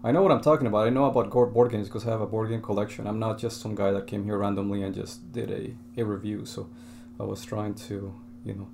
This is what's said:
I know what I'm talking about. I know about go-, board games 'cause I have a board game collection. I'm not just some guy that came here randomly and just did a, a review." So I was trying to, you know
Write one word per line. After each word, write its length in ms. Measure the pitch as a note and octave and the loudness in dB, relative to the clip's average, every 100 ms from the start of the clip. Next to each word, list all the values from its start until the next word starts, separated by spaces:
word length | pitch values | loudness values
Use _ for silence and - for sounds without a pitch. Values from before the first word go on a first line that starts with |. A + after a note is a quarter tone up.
I 80 | A2+ | 4
know 100 | D3+ | 6
what 100 | G3 | 6
I'm 100 | C3 | 6
talking 260 | D3 D3+ B2+ | 6 6 6
about. 180 | G#2 A2 | 4 4
I 40 | |
know 160 | C3 C#3 | 4 4
about 240 | A#2+ G#2 | 4 4
go-, 160 | B2 A#2+ | 4 4
board 240 | A2 A#2+ | 6 4
games 180 | A2+ G2+ | 4 -4
'cause 160 | A2+ A#2 | -4 -2
I 60 | |
have 100 | A2 | -2
a 60 | G#2+ | -2
board 220 | A2 A2 | -2 -2
game 120 | A2+ | -4
collection. 460 | A2 G2+ G#2+ - G#2+ | -2 -2 -2 -4 -4
I'm 120 | A2 | -2
not 200 | A2+ G#2+ | -2 -2
just 200 | A#2 - | -4 -4
some 120 | A2+ | -6
guy 160 | G#2 G2 | 0 2
that 140 | G2 - | 2 -2
came 200 | G#2 G2+ | -4 -2
here 120 | G#2 | 0
randomly 460 | G2+ G2 G2+ G2+ | 0 0 0 -2
and 100 | G2 | -2
just 380 | F#2+ - - - | -4 -8 -10 -10
did 180 | A#2+ A2+ | -6 -4
a, 240 | - D#3 - - - | -4 -6 -12 -12 -4
a 60 | A2 | -2
review." 400 | G2+ G#2+ G#2 - | -2 -4 -6 -8
So 240 | - F#2+ - - - - - | -10 -12 -14 -18 -18 -18 -8
I 40 | |
was 200 | G#2 G2+ | -6 -6
trying 300 | - G#2+ G#2+ | -6 -4 -4
to, 400 | G2+ - G2+ G2 F#2 - - A2 | -6 -8 -8 -8 -12 -16 -14 -10
you 80 | |
know 140 | G2+ G2 | -10 -10